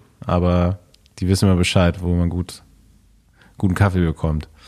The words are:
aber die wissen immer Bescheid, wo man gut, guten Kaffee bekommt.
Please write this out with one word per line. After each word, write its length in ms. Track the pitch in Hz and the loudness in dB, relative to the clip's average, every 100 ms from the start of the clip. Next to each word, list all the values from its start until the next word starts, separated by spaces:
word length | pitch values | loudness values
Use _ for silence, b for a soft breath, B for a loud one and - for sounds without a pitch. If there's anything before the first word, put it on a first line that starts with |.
| _ - | _ -14
aber 540 | - 87 87 90 87 95 _ _ _ - | -4 -2 0 0 0 -4 _ _ _ -8
die 100 | 90 | -2
wissen 180 | 95 101 | 2 2
immer 80 | 90 | 2
Bescheid, 440 | 90 98 87 87 | 2 2 2 0
wo 120 | 90 | -2
man 160 | 87 87 | -2 -2
gut, 320 | 87 90 - _ _ _ _ _ _ _ b b - | -4 -8 -12 _ _ _ _ _ _ _ b b -4
guten 160 | 98 | -2
Kaffee 300 | 90 101 92 | 2 0 2
bekommt. 440 | 85 76 82 78 - B | -2 -2 -4 -4 -8 B